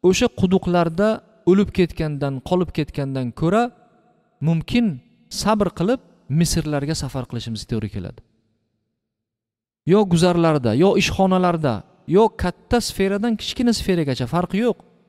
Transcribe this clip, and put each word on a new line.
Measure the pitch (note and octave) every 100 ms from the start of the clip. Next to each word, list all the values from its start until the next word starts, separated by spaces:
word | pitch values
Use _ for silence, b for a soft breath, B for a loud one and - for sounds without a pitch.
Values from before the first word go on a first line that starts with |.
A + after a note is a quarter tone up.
o'sha | F3+ F#3 B3
quduqlarda | - F#3+ F#3 F3+ F3 E3+ D#3+ G#3 A3 _ _
o'lib | - F#3+ G3+
ketgandan, | - F3 - D#3 D3 C#3 C3+
qolib | - F3+ F3+
ketgandan | - D3 - C#3 C3+ B2
ko'ra | A2+ D#3+ G3+ A#3+ - _ _ _ _ _ _
mumkin | D3 E3 - A#3+ A#3 C3+ _ _ _
sabr | - G3 A3 F#3+
qilib | - F3+ B3+ _ _ _
Misrlarga | D3 E3+ D#3+ D3+ D3 C#3+ D#3
safar | C#3 C3+ A#2+
qilishimiz | A#2+ A#2 A2 -
to'g'ri | A2+ G#2
keladi. | G#2 F2 - _ _ _ _ _ _ _ _ _ _ _ _ _ _ _ _ -
Yo | G3
guzarlarda, | G3+ E3+ F3+ E3+ E3 D3+ B2
yo | A2+ F#3 G3
ishxonalarda, | - - F#3+ F#3 F3+ E3+ D3+ G#2 - _
yo | - E3+ A3
katta | - F3+ - _ A#3+
sferadan | - - G3 G3+ A#3 A3
kichkina | - - B3
sferagacha | A3 - F3+ C#3+ B2+ E3+
farqi | E3 F3 F#3
yo'q. | A#3+ - - _